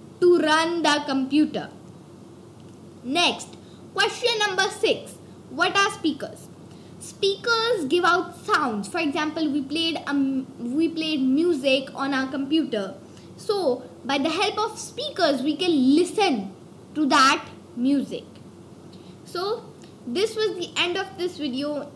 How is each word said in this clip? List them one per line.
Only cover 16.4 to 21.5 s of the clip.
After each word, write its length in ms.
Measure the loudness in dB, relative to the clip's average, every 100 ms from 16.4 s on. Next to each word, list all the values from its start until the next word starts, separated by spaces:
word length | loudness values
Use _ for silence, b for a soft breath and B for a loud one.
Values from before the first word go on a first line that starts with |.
| -4 -12 -20 -20 -10 -2
to 100 | 2
that 400 | 6 6 4 -4 -18 -14 -2
music. 480 | 2 2 0 -8 -12 -20 -20 -20 -20 -20 -20 B B B
So, 400 | -10 -6 -4 -4 -8 -20 B B -6
this 280 | -2 0 0
was 200 | -2 -2
the 160 | -6 -2
end 220 | -2 -2
of 80 | -4 -4
this 180 | -6 -4
video. 540 | -6